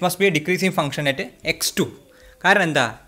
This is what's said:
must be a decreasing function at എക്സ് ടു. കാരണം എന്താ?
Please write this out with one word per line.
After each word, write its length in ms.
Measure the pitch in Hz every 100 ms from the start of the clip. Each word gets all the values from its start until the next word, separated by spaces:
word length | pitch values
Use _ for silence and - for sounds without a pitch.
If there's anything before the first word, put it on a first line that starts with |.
must 120 | 175 -
be 80 | 196
a 60 | 156
decreasing 360 | 151 180 185 175
function 260 | 147 156 143
at 80 | 131 123 - 165
എക്സ് 200 | - -
ടു. 120 | - 139 - - - - -
കാരണം 240 | 175 202 170
എന്താ? 200 | 143 117 117